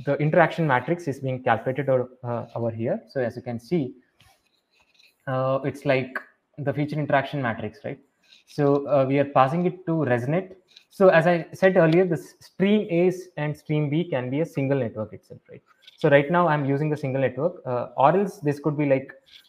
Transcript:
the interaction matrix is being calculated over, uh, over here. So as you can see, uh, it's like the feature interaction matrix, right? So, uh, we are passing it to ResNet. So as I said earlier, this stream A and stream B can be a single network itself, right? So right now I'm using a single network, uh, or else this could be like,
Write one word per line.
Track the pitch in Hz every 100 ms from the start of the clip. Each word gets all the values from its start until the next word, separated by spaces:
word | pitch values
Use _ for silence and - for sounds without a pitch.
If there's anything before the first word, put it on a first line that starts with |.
| 139
the | 143
interaction | 151 175 156 - 160
matrix | 123 123 170 -
is | 131
being | 131 127
calculated | 123 113 135 127 135
over, | 131 120 -
uh, | 120 117 110
over | 117 117
here. | 110 120 214 -
So | 135
as | 117 117
you |
can | 123 117
see, | - 175 123 - _ _ _ _ _ _ _ _ _ _ _ _ -
uh, | 127 131 135
it's | 143 135
like | 147 131 127 - - _ _ -
the | 143
feature | 147 147 147
interaction | 139 143 135 147
matrix, | 123 110 107 -
right? | 120 - _ _ _ _ _
So, | - 143 143 143
uh, | 143 131
we | 143
are | 139
passing | 135 131 170 175
it | -
to | -
ResNet. | 165 127 120 123 170 190 - _ _ _
So | - 190
as | 165 170
I | 170 156
said | - 190 185
earlier, | 160 165 190
this | 156 - _
stream | - _ 196 214 -
A | 170 180 180 - -
and | 151
stream | 147 - 151 147
B | 151
can | 175 131 123
be | 139
a | 165
single | - 135 139
network | 113 107 107
itself, | 95 _ 117 _
right? | 117 _ _ - _
So | 156
right | 143 143
now | 175 175
I'm | 151
using | 135 139 151
a | 147
single | 135 135
network, | 127 127 165 - 135
uh, | 123 117 -
or | 139 180
else | 196 -
this | 147 143
could | 160 147
be | 143
like, | 131 - - _ -